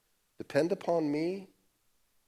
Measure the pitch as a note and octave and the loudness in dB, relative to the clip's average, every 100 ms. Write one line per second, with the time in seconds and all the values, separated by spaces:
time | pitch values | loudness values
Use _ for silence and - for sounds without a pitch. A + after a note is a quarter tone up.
0 | _ _ _ - - C#3 E3 F#3+ - E3+ | _ _ _ -16 -2 2 2 0 0 0
1 | D3+ D3 E3 G3 F#3+ _ _ _ _ _ | 2 0 -2 -4 -10 _ _ _ _ _
2 | _ _ | _ _